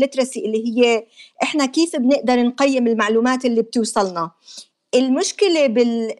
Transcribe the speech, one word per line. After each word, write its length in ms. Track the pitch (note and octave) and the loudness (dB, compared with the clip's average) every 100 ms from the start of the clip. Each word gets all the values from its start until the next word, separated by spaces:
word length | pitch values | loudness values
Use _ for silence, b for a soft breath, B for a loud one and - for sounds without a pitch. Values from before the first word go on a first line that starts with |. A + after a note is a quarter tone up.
literacy 340 | C4+ C4 B3+ A#3 | -2 0 -4 -4
اللي 260 | G#3+ A3 A#3 | -4 -4 -2
هي 380 | A3+ A#3+ A3+ A3+ B B _ | 2 2 2 -4 B B _
إحنا 220 | - D#4 C4+ | -4 -2 -2
كيف 300 | D4+ E4 D#4 | 0 0 0
بنقدر 480 | B3 C#4 C#4+ B3 | 2 2 2 0
نقيم 440 | A#3+ B3 C#4 C4 A#3 | 0 0 0 2 0
المعلومات 580 | A3+ G#3 A3+ B3 B3+ B3+ | 0 0 2 2 0 0
اللي 160 | A3+ | 0
بتوصلنا. 680 | A3+ B3 G#3+ A3+ G3 F3 E3 - B B B _ _ B3+ | 0 -2 -2 0 -2 -2 -8 -10 B B B _ _ 0
المشكلة 720 | C4 C4+ G4 - G4+ D#4+ C#4 | 2 0 -2 0 0 2 2
بال-، 480 | A3 A#3+ A#3 A3 - | 2 0 0 -4 -8